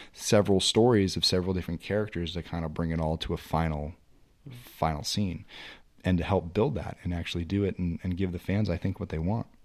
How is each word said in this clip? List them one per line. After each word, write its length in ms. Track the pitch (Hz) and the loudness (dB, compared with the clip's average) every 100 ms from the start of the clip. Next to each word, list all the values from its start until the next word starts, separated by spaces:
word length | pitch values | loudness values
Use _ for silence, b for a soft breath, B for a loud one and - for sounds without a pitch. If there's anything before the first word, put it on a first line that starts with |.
| B | B
several 460 | - - 107 101 95 | -10 4 4 6 4
stories 560 | - - 117 113 95 87 | 4 6 6 6 4 2
of 80 | |
several 300 | - 92 90 | 2 2 2
different 260 | 92 85 85 | -2 -2 -6
characters 520 | - 101 104 87 85 | -2 -2 -2 -4 -4
to 80 | 87 | -6
kind 220 | - 87 | -6 -4
of 100 | 80 | -4
bring 160 | 78 82 | -2 -2
it 100 | 82 | 0
all 160 | 80 80 | 0 -2
to 140 | - | -2
a 40 | 85 | -6
final, 560 | - 80 80 76 76 87 _ - _ _ - | -2 0 0 -2 -6 -10 _ -20 _ _ -18
final 540 | 123 - - 80 76 | -18 -18 -2 -2 -2
scene, 400 | - - 101 80 - B B B B _ | -4 -2 -2 -4 -10 B B B B _
and 140 | - 90 | 0 2
to 60 | |
help 280 | 82 98 82 | 4 0 0
build 200 | 101 104 | 0 0
that 220 | 78 - - | 0 -6 -8
and 120 | 90 | -6
actually 300 | 85 - 87 | -4 -4 -6
do 180 | 85 98 | -2 0
it 140 | 98 - | 0 0
and, 200 | 87 80 | -4 -2
and 140 | 92 87 | -4 -2
give 160 | 95 | -2
the 60 | 87 | -4
fans, 300 | - 98 104 | -2 0 0
I 60 | 85 | 0
think, 240 | 101 95 | -2 -4
what 80 | 80 | -6
they 80 | 80 | -4
want. 280 | 82 113 - - | -2 -4 -6 -14